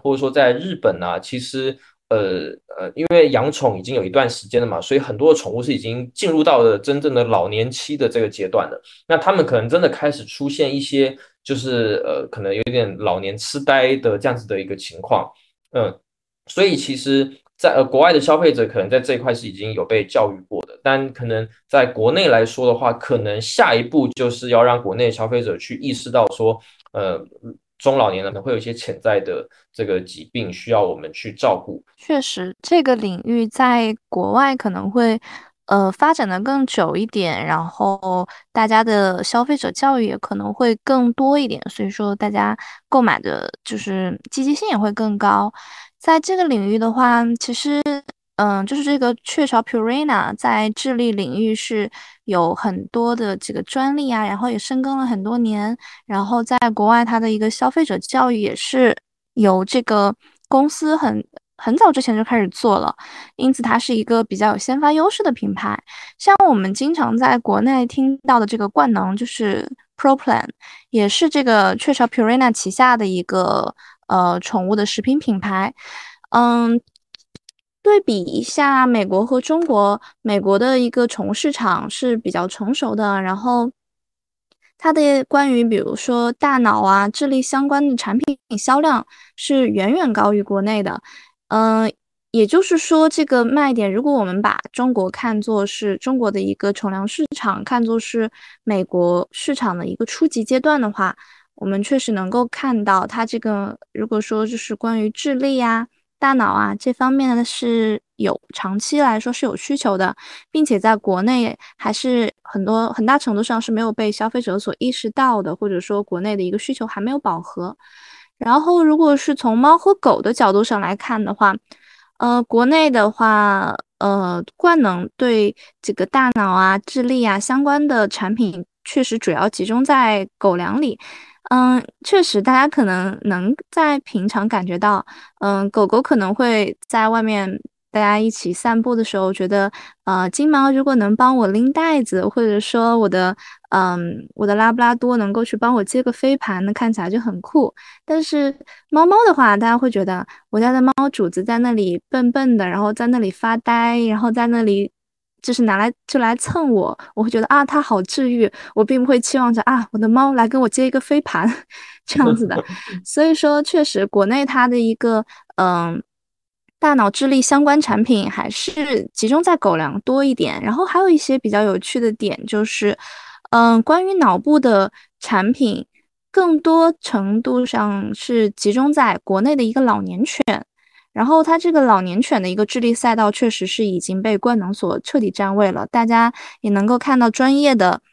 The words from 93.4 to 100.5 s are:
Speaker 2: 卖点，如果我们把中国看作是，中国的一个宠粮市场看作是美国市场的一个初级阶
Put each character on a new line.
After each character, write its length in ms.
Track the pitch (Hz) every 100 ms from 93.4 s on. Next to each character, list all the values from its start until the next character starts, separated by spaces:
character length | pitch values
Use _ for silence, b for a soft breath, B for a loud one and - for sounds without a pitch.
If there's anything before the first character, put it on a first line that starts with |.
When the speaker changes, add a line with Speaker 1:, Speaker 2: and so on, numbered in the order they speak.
Speaker 2:
卖 280 | 233 294 285
点， 180 | 233 202
如 100 | 196
果 100 | 285
我 120 | 269
们 160 | 190 185
把 160 | 208 - -
中 220 | - 254
国 160 | 240 185
看 300 | - 240 214
作 260 | 208 214 202
是， 300 | - 208 190
中 200 | 262 262
国 120 | 220
的 100 | 202
一 140 | 196
个 180 | 196 202
宠 180 | 202 202
粮 140 | 190 202
市 180 | - 302 -
场 280 | 220 185
看 200 | 202 240
作 140 | 226 226
是 320 | - 233 220 B B B
美 220 | - 196
国 440 | 185 180 175 175 -
市 220 | - -
场 220 | 269 233 175
的 100 | 180
一 100 | 190
个 80 | 226
初 200 | - 320
级 160 | 233
阶 160 | 220